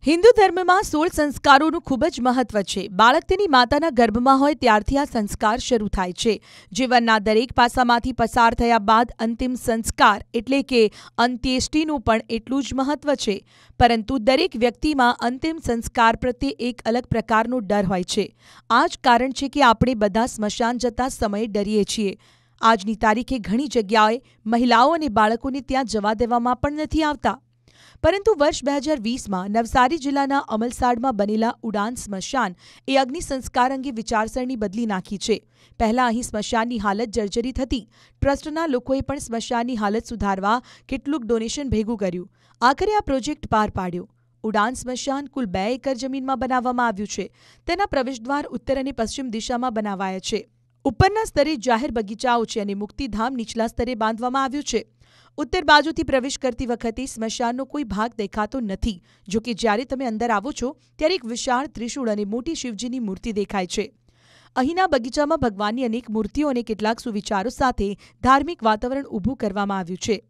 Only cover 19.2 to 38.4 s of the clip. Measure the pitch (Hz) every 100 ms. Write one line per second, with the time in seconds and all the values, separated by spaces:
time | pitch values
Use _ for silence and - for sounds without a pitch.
19.2 | 254 254 277 285 262 220 233 254 208 190
20.2 | 247 - 208 - 233 240 247 226 254 -
21.2 | 226 202 226 202 208 214 196 - 202 -
22.2 | _ _ _ _ 226 226 196 214 226 214
23.2 | 247 262 180 220 285 240 196 220 214 233
24.2 | _ _ 214 233 247 226 262 330 302 208
25.2 | 214 233 277 262 - 262 254 214 202 220
26.2 | 233 240 240 247 285 294 302 302 311 294
27.2 | 226 220 _ _ _ _ - _ 311 381
28.2 | 403 381 285 - 254 285 269 302 208 254
29.2 | - 185 190 214 233 262 254 330 269 277
30.2 | 277 277 - 220 233 247 254 247 262 214
31.2 | 202 220 220 240 226 208 208 247 - 190
32.2 | 180 262 214 180 - - - 269 262 294
33.2 | - 269 240 - 247 269 262 226 220 226
34.2 | 220 240 254 254 208 196 233 185 - 202
35.2 | - 208 _ _ _ _ 226 233 247 226
36.2 | 233 214 208 233 233 240 208 202 233 214
37.2 | 208 233 240 247 262 269 - _ _ _
38.2 | 277 277